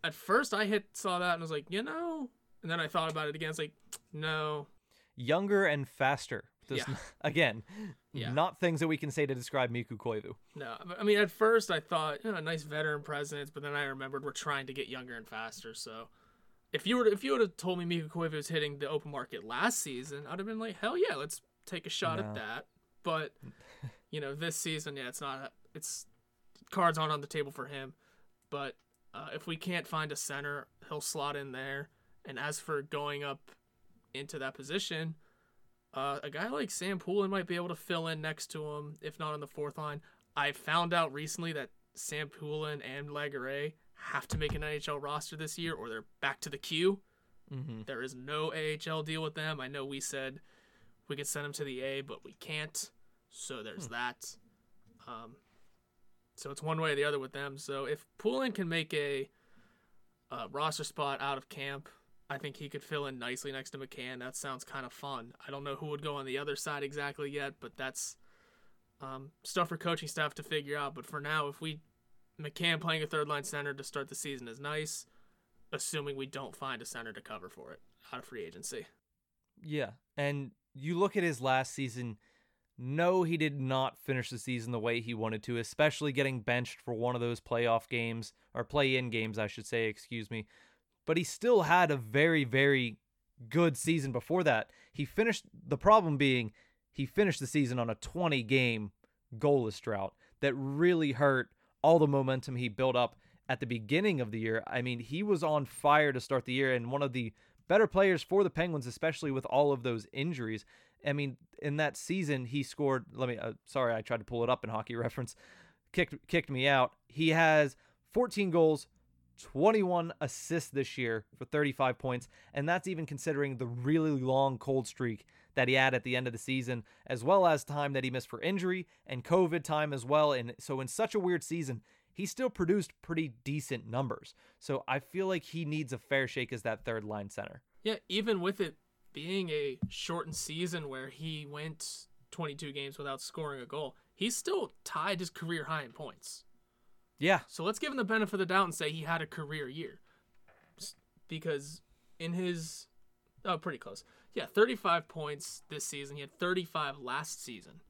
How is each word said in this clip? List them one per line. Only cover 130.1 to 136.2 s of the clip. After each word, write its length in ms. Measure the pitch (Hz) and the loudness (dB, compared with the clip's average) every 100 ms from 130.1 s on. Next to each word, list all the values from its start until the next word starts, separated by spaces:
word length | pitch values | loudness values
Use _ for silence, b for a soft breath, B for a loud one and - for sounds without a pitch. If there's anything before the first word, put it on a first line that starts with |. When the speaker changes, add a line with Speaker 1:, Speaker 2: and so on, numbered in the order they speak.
| 151 151 | 6 6
Speaker 2:
And 220 | 131 120 120 | 4 -2 -8
so 200 | - 135 | -4 -4
in 60 | 127 | -2
such 280 | - 170 | 0 0
a 40 | 214 | 2
weird 220 | 185 175 | 2 2
season, 400 | - 170 139 120 b b b | 0 -2 -2 -4 b b b
he 120 | - | -6
still 260 | 196 - 254 | -6 0 -2
produced 420 | - 170 208 170 - | 2 4 4 2 -10
pretty 300 | - 165 160 113 | -4 -2 -2 -6
decent 460 | - 147 - 123 110 | -4 -4 -4 -8 -4
numbers. 460 | 120 131 - - b b b | -2 -2 -4 -10 b b b
So 240 | - 135 - | -4 -4 0
I 140 | 135 | -2
feel 260 | - 180 190 | -2 -4 0
like 160 | 185 | 0
he 200 | - 170 | -2 -6
needs 280 | 151 156 139 | -2 -2 -2
a 60 | 127 | -6
fair 300 | - 139 | 2 2